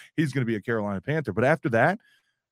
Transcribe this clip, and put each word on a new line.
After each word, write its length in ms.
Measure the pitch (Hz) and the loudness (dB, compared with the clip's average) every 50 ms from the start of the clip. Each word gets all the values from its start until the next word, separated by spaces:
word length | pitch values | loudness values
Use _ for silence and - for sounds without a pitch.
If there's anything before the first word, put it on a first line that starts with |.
| - - _ | -20 -8 _
he's 180 | - 160 139 - | -2 -2 -2 -2
gonna 120 | 143 120 | -2 -2
be 100 | 113 113 | -2 -2
a 60 | 104 | -2
Carolina 400 | - 123 117 110 104 101 98 92 | -2 -2 -2 -2 -2 -4 -4 -6
Panther. 320 | - - 151 160 135 - 87 | -4 -4 -4 -4 -4 -4 -2
But 120 | 101 120 | 0 2
after 240 | 135 160 160 - 147 | 2 2 2 0 0
that, 300 | 113 113 127 165 196 233 _ _ _ _ _ _ _ _ _ _ | 2 4 4 4 2 -2 _ _ _ _ _ _ _ _ _ _